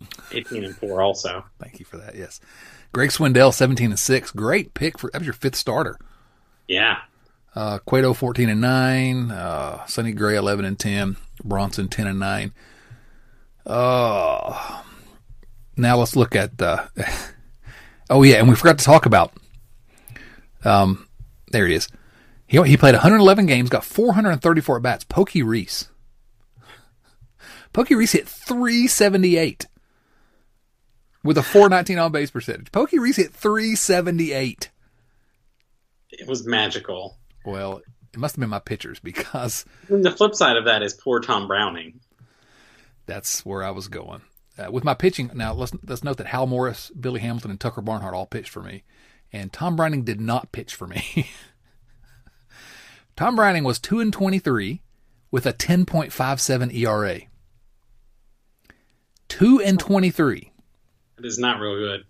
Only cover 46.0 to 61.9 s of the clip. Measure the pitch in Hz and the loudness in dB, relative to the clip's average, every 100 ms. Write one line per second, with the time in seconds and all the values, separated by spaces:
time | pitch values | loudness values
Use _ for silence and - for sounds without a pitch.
46 | 143 131 - 127 131 127 127 113 - - | -8 -10 -8 -4 -4 -2 -4 -6 -16 -12
47 | 127 120 117 117 113 98 117 113 104 110 | -10 -8 -8 -8 -10 -10 -10 -8 -8 -8
48 | 98 90 98 117 - 95 95 98 _ _ | -8 -10 -10 -12 -14 -18 -18 -20 _ _
49 | _ _ _ 101 95 - 170 165 160 143 | _ _ _ -14 -14 -8 -6 -2 -2 -4
50 | 117 104 110 123 - - - - 90 90 | -6 -6 -4 -6 -6 -16 -16 -16 -12 -12
51 | - 165 - - - _ _ _ _ _ | -8 -6 -6 -10 -20 _ _ _ _ _
52 | _ _ _ _ _ - - - - - | _ _ _ _ _ -20 -20 -20 -20 -20
53 | _ - 190 233 202 170 135 117 - 226 | _ -4 -2 2 2 2 -2 -4 -2 -2
54 | 220 - 190 190 156 117 98 160 _ _ | -2 -2 -2 -2 0 -2 -2 -10 _ _
55 | _ _ - 131 127 - - 180 185 165 | _ _ -6 -4 -4 -4 0 0 2 -2
56 | - - 131 135 - 131 123 117 117 107 | -4 -4 -4 -2 -2 -2 -4 -4 -2 -2
57 | 101 82 - - _ _ _ _ _ _ | -2 -6 -12 -20 _ _ _ _ _ _
58 | _ _ _ _ _ _ _ _ _ _ | _ _ _ _ _ _ _ _ _ _
59 | _ _ - - 220 262 196 190 - 196 | _ _ -10 0 4 4 4 0 0 0
60 | 185 - 143 98 - _ _ _ _ _ | 0 0 -2 -2 -10 _ _ _ _ _
61 | _ _ 120 117 123 104 104 101 104 | _ _ -12 -6 -4 -4 -6 -6 -8